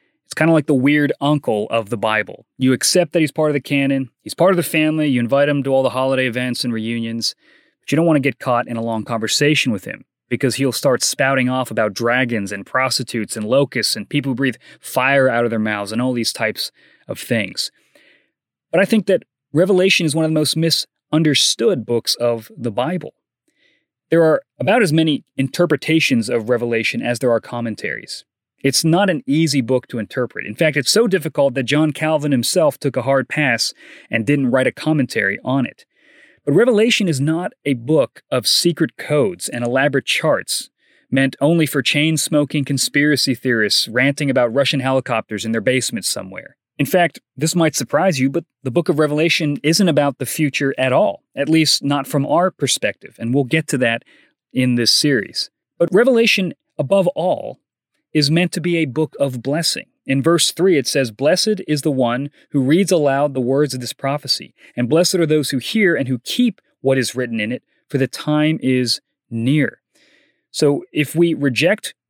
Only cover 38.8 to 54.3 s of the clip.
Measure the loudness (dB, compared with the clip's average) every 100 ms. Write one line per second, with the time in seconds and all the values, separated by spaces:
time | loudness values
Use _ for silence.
38.8 | -2 -4 -2 0 0 -2 -8 -6 -2 0
39.8 | 2 0 -2 -2 0 0 -2 -8 -8 _
40.8 | _ _ _ 0 0 0 2 2 2 0
41.8 | 0 0 0 0 0 0 0 -2 -2 -2
42.8 | -2 0 2 2 0 -2 0 0 0 -2
43.8 | -2 0 0 0 -2 0 0 0 0 0
44.8 | 0 -2 -2 -4 -4 -6 -4 -2 0 0
45.8 | -2 -6 -6 -6 -10 -14 -18 _ _ -6
46.8 | 0 2 0 -2 _ -6 -2 0 0 0
47.8 | -2 0 2 2 0 -2 -8 _ -4 -2
48.8 | 0 2 0 2 0 0 -2 -2 0 2
49.8 | 2 2 0 -2 -6 -2 -2 -2 -2 0
50.8 | 0 2 0 -2 _ -6 0 2 2 0
51.8 | 0 -2 -2 -2 0 2 0 0 -2 -2
52.8 | -4 -6 -12 -10 -2 0 0 0 0 0
53.8 | 0 -2 -6 _ _